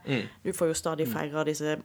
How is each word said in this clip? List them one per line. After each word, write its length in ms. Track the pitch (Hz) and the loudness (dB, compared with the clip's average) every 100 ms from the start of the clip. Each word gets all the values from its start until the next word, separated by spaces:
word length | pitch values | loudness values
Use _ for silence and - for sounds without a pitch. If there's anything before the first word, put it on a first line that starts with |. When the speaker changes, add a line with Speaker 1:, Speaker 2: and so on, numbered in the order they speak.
| - | 0
Speaker 1:
Mm. 200 | 131 104 - | 0 0 -6
Speaker 2:
Du 80 | - | -4
får 140 | 185 170 | 2 2
jo 60 | |
stadig 340 | 160 175 156 143 | 2 0 0 0
Speaker 3:
Mm. 60 | |
Speaker 2:
færre 220 | 135 151 151 | 0 -2 0
av 60 | 151 | 0
disse 320 | 147 151 151 | 0 0 -2